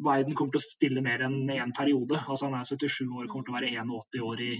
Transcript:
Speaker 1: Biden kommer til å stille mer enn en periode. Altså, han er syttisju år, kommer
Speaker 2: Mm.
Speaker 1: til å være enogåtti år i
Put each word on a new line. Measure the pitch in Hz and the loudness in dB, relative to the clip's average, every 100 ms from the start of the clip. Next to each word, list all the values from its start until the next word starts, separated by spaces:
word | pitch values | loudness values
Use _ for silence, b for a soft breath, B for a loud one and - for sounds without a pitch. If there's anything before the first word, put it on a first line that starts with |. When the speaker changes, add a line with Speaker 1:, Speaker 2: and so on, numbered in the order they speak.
Speaker 1:
Biden | 147 135 135 | 2 4 2
kommer | 151 139 | 0 0
til | 143 | 0
å | - | -2
stille | - 147 131 | 2 2 4
mer | 131 117 | 2 0
enn | 131 139 135 | 0 0 0
en | 135 123 | 0 -2
periode. | 123 143 135 123 151 | 0 4 4 4 0
Altså, | 139 135 143 | 0 -2 0
han | |
er | 135 | -2
syttisju | 127 135 143 - 127 | -2 -2 0 0 -2
år, | 123 117 | -4 -6
kommer | 104 | -6
Speaker 2:
Mm. | |
Speaker 1:
til | - | -4
å | 123 | -2
være | 127 117 | -2 -2
enogåtti | 113 117 - 127 | -4 -6 -6 -4
år | 113 117 | -4 -2
i | 120 | -2